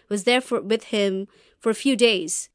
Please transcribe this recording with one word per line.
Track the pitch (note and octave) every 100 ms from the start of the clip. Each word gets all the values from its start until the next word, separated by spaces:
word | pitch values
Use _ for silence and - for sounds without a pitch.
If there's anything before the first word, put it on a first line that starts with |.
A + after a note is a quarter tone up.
| _
was | G#3
there | F#3 B3
for, | B3+ A#3
with | F#3+ A3+
him | - A3 G3+ F#3+ G3 _ _ _
for | A3+
a |
few | G#3+ C#4
days. | B3+ A#3+ G#3 D#3+ - -